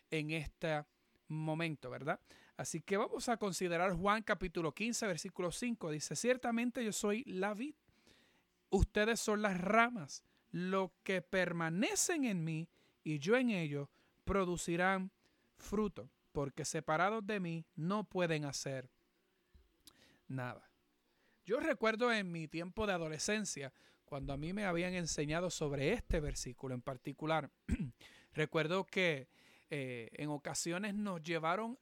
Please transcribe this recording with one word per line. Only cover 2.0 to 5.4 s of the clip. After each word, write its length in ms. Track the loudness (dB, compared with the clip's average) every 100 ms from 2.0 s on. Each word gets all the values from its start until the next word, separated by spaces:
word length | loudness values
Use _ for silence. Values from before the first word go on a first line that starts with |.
| -4 -4 -6 -20 -16 -10
Así 240 | -6 -6
que 160 | -2 0
vamos 320 | 0 -2 -2
a 80 | 0
considerar 560 | 0 0 0 2 2
Juan 300 | 2 2 2
capítulo 520 | 2 -2 -2 -2 -2
quince, 320 | 0 -2 0 0
versículo 460 | -2 -4 -4